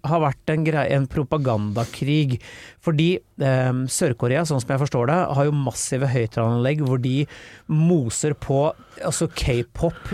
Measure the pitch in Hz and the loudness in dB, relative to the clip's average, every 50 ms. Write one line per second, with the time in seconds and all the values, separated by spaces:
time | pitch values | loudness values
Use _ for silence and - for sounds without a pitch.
0 | - 135 160 170 156 143 131 - - - 156 156 160 156 156 151 131 - - 139 | -4 -2 0 2 2 0 -2 -2 -4 -2 -2 0 0 0 0 0 0 2 2 0
1 | 135 127 - 165 143 - 156 156 139 127 117 107 104 104 101 117 117 - - - | 0 0 -2 -4 -2 0 -2 0 0 0 0 0 0 -2 -2 -2 -4 -4 -4 -4
2 | 135 135 147 156 151 135 123 113 - - - - - - - _ - 170 160 147 | -2 0 2 2 2 2 0 -4 -6 -10 -20 -20 -20 -20 -20 _ -4 -2 0 2
3 | 160 170 185 - - _ _ - 147 135 131 131 127 127 127 127 131 127 - - | 2 2 2 0 -4 _ _ -2 0 0 2 2 2 0 0 -2 -2 -2 -2 0
4 | 185 151 117 - - 120 127 151 175 156 151 131 120 - 160 131 147 143 - 131 | 0 0 0 0 0 0 0 0 0 0 0 -2 0 0 0 0 0 0 0 0
5 | 117 127 156 180 175 - - 139 143 147 147 147 139 127 - - - - 139 127 | 2 2 2 2 0 0 0 0 2 2 0 0 -2 -2 -4 -4 -4 -4 -2 -2
6 | 139 135 123 131 117 107 - - 113 113 117 120 120 131 151 151 139 127 131 131 | 0 0 0 0 0 0 0 0 0 2 2 2 2 0 0 0 0 0 0 0
7 | 120 127 127 135 151 - - - - - - - - - 156 151 160 170 180 165 | 0 0 0 0 0 -2 -6 -12 -20 -20 -20 -18 -6 -2 0 2 4 4 4 4
8 | 127 113 - - - 151 151 - - - 139 135 139 - - - - - - - | 2 0 -2 -2 -2 -2 -2 -2 -2 0 0 2 2 0 -2 -4 -10 -20 -14 -8
9 | - - - - - 131 - - - - 127 120 120 - - - - 170 165 - | -6 -4 -2 -2 -2 -2 -2 -2 0 0 0 0 0 -4 -4 -2 -2 -2 -2 -4
10 | - - | -8 -10